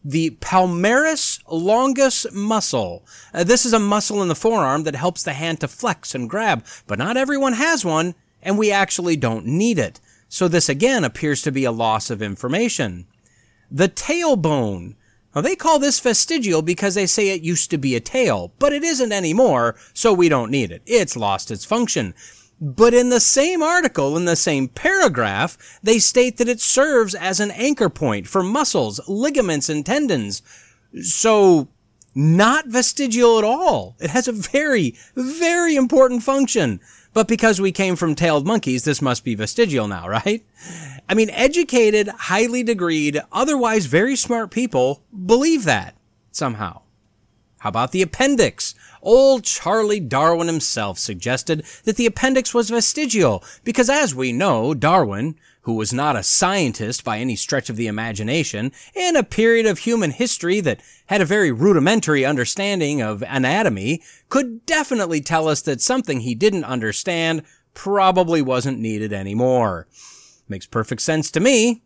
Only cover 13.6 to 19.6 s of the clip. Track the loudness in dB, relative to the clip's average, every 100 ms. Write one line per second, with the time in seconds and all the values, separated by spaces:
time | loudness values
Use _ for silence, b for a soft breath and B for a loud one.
13.6 | _ 0 0 0 -4 -2 2 2 2 0
14.6 | -2 -4 -10 -18 _ _ _ -4 -2 -2
15.6 | 2 2 2 0 0 0 0 -2 0 0
16.6 | 0 -2 -2 -2 -2 0 0 -2 -2 -2
17.6 | -2 -2 -2 -2 -2 -2 0 -2 -6 _
18.6 | 0 0 -2 -2 -2 -2 0 2 2 2